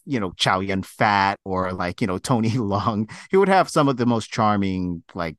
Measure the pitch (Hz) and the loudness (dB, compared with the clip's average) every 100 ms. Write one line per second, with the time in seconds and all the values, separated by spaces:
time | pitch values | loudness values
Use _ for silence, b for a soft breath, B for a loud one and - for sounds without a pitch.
0 | - 127 95 85 - 95 98 95 - - | -6 -4 -4 -2 0 0 0 -4 -4 0
1 | 110 101 98 101 95 92 92 92 90 - | 2 4 2 0 -4 -4 -4 -4 -6 -4
2 | 107 92 - 123 113 120 101 101 101 107 | -4 -2 -2 0 0 -2 -2 -2 -2 -2
3 | 110 B B 190 190 190 160 165 139 127 | -4 B B 2 4 4 2 2 2 2
4 | 120 117 - - 107 104 98 92 90 85 | 2 0 -2 0 2 2 0 -2 -4 -6
5 | - 98 82 | -10 -8 -8